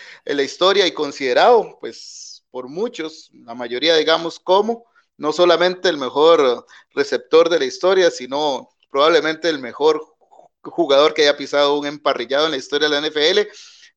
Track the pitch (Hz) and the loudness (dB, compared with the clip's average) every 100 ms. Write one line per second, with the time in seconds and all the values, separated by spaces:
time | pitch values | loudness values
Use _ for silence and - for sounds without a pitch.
0 | - - - 143 135 - 180 196 180 - | -20 -16 -8 -4 -4 0 2 2 0 -2
1 | 147 - 131 127 196 233 175 - 117 - | -8 -6 -2 2 4 4 0 -10 -16 -16
2 | - - - - _ 127 127 160 240 - | -20 -20 -20 -20 _ -16 -14 -8 -8 -8
3 | 156 156 - _ 120 123 120 123 156 165 | -12 -14 -20 _ -20 -12 -8 -2 2 2
4 | 151 165 170 - - 190 214 233 - _ | 2 0 -2 -8 0 0 2 -6 -12 _
5 | _ _ 147 151 175 165 180 180 185 151 | _ _ -6 0 2 4 2 0 -2 -2
6 | 127 131 160 160 135 120 - - _ - | -4 2 4 4 4 0 -8 -20 _ -6
7 | 139 120 - 160 170 165 131 - 180 190 | -4 -4 0 2 4 0 -2 -2 0 2
8 | 170 - 127 139 151 127 - _ _ 139 | 2 -2 -8 -4 -4 -4 -10 _ _ 0
9 | 151 165 151 160 170 147 123 110 151 151 | 2 4 0 -2 -4 -4 -8 0 0 0
10 | - _ _ - _ _ - - 151 139 | -4 _ _ -20 _ _ -12 -4 2 4
11 | 156 156 147 143 135 143 143 147 147 147 | 4 2 0 0 -4 0 0 0 -4 -6
12 | 143 131 120 139 160 139 - 147 151 143 | -4 -4 -4 -2 -2 -4 -6 -2 -2 -2
13 | 151 151 156 202 208 - - - _ | -4 -2 0 0 -2 -8 -20 -20 _